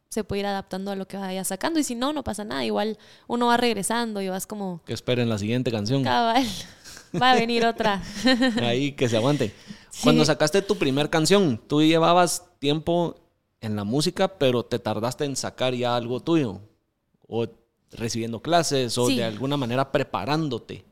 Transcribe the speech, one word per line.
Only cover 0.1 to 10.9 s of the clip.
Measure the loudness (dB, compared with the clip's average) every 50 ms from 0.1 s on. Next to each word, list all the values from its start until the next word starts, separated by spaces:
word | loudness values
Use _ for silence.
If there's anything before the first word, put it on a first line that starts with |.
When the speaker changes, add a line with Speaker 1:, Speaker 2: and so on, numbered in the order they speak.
| -8 -6 -6
Speaker 1:
puede | -4 -4 -4
ir | -4
adaptando | -4 -4 -6 -8 -8 -8 -8 -6 -6
a | -6
lo | -8 -8
que | -8 -10
vaya | -8 -8 -6 -6 -6 -6
sacando. | -6 -6 -4 -4 -2 0 0
Y | -2
si | -2 -2
no, | -4 -4 -4
no | -4 -4 -6
pasa | -8 -8 -8
nada. | -8 -8 -6 -4 -4
Igual | -2 -2 -2 -2 -2 -6 -8 -12 -20 -20 -18 _ -6
uno | -2 0 2
va | 2 2
regresando | 2 2 0 0 0 -2 -2 -2 -2 -4 -4 -4 -6
y | -4 -4
vas | -6 -6 -8
como | -8 -8 -8 -6 -6 -8 -8 _
Speaker 2:
Que | -10 -10
esperen | -6 -2 -2 0 0 0 0
la | 0 -2
siguiente | -2 -2 -2 -2 -2 -2
canción. | -2 -2 0 0 0 0
Speaker 1:
Cabal. | 2 2 2 2 2 2 2 2 0
<laughs> | 0 -4 -8 -12 -16 -20 -20 -20 -20 -20 -20 -14 _ -2 2
Va | 4 4
a | 6
venir | 4 4 2 2 2 2
otra. | 2 0 0 0 0 0 -2 -4 -8 -6 0 2
<laughs> | 2 4 4 4 2 2 0
Speaker 2:
Ahí, | 0 0 0 0 0 -2
que | 0 0 0 2
se | 2
aguante. | 2 2 2 2 2 0 -2 -4 -8 -18 -20 -20 -20 -20 -18
Speaker 1:
Sí. | -6 0
Speaker 2:
Cuando | 2 4 6 6 6
sacaste | 4 4 2 2 2 2 2
tu | 2 0 0
primer | 0 2 2